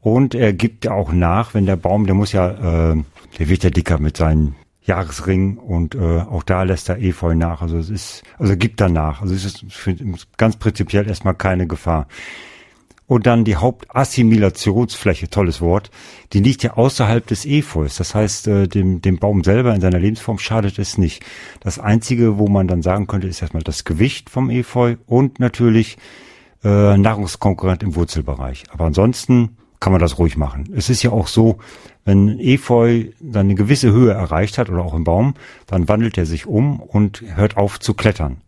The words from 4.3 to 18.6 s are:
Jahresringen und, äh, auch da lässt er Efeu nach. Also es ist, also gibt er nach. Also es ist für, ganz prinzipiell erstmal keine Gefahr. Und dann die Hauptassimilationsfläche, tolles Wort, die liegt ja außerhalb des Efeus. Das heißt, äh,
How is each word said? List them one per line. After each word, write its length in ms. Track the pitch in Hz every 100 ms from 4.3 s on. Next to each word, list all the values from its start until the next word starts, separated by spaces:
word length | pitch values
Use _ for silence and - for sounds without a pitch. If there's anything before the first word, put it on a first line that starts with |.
| 78 76 71 _ _
Jahresringen 720 | - 90 87 - - 95 95 101
und, 380 | - 87 82
äh, 260 | - 85 82
auch 220 | 98 95
da 220 | - 92
lässt 260 | 92 92 -
er 100 | 92
Efeu 340 | 98 90 85
nach. 280 | 82 82 82
Also 160 | 85 85
es 100 | 82
ist, 360 | 101 - - - -
also 160 | 107 95
gibt 220 | 107 -
er 80 | 98
nach. 320 | 82 78 73
Also 120 | 95
es 120 | 95 98
ist 180 | - 92
für, 260 | - - 90 110 85 - _
ganz 200 | 113 107
prinzipiell 520 | - - 92 101 104
erstmal 260 | 95 95
keine 320 | 90 98 92 90
Gefahr. 420 | 80 - 80 71 - - - - - - _ _ _ _
Und 160 | 123 107
dann 180 | 117
die 120 | 110 90
Hauptassimilationsfläche, 1700 | 123 123 - 123 135 - 113 110 98 - - 101 120 - 104 87 82
tolles 320 | - 92 80
Wort, 300 | 85 92 - - - - -
die 60 | 101
liegt 240 | 104 135
ja 120 | 120
außerhalb 520 | - 127 - 110 117 -
des 180 | 110
Efeus. 520 | 147 143 143 - 73 -
Das 180 | 87
heißt, 320 | 107 107 - -
äh, 220 | 101